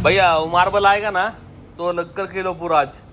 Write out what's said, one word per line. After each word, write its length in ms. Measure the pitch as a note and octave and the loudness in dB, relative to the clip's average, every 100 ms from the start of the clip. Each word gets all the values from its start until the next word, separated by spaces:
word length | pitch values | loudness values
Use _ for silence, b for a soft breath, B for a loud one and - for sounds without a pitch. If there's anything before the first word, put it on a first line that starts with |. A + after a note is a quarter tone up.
भैया, 340 | D3 F#3+ F3+ D#3+ | 2 4 2 2
वो 80 | D#3+ | 0
मार्बल 400 | F3 F#3 G3 G3 | 2 2 2 2
आएगा 240 | G#3 G#3+ | 2 0
ना, 200 | F#3+ G3+ - - - - - | -2 -4 -6 -20 -20 -20 -8
तो 140 | F3 | -6
लग 120 | F3 | -4
करके 400 | E3+ F3 F#3+ F#3+ | -6 -8 -8 -6
लो 100 | F#3 | -6
पूरा 260 | E3+ E3+ D#3 | -6 0 0
आज. 200 | C#3 - - | 0 -6 -20